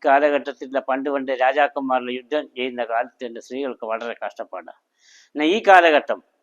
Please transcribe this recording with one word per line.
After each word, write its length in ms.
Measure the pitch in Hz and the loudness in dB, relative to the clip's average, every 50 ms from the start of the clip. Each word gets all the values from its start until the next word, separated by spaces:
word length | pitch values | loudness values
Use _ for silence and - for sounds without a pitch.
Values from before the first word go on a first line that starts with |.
| - | 0
കാലഘട്ടത്തിലുള്ള 720 | 147 135 139 147 147 147 139 123 143 127 - 147 131 135 135 - - | 2 4 4 4 2 0 0 -4 -6 -12 -12 -12 -6 -6 -6 -4 -2
പണ്ട് 200 | 131 139 135 147 | -4 -4 -4 -4
പണ്ട് 220 | 139 139 131 131 131 120 127 | -4 -4 -4 -4 -2 0 0
രാജാക്കന്മാരുടെ 720 | 131 135 147 143 143 - 143 135 131 131 127 123 123 123 127 | 0 2 2 0 0 0 -4 -4 -2 -2 -2 -2 -4 -8 -10
യുദ്ധം 240 | 123 120 151 151 139 - - | -8 -4 -4 -4 -4 -6 -8
ചെയ്യുന്ന 280 | 123 127 131 123 120 117 110 | -8 -8 -6 -4 -6 -6 -4
കാലത്ത് 340 | 117 117 127 127 _ - 127 | -2 -4 -4 -4 _ -14 -14
തന്നെ 160 | 117 117 113 | -12 -12 -14
സ്ത്രീകൾക്ക് 440 | - - 127 135 143 131 113 - 120 110 | -16 -12 -10 -8 -6 -8 -8 -8 -8 -6
വളരെ 240 | 110 113 117 120 107 - 110 | -6 -6 -6 -8 -10 -8 -10
കഷ്ടപ്പാടാണ്. 560 | 101 - - 107 - - 90 82 82 - _ _ _ _ _ _ _ _ - _ _ - | -12 -10 -12 -16 -14 -14 -16 -16 -16 -20 _ _ _ _ _ _ _ _ -20 _ _ -6
എന്നാൽ 140 | 143 151 156 190 | -2 0 0 0
ഈ 80 | 226 - 202 | 0 6 8
കാലഘട്ടം 520 | 190 180 170 165 151 139 - - 110 95 _ _ _ _ | 8 8 8 8 4 4 2 0 -8 -8 _ _ _ _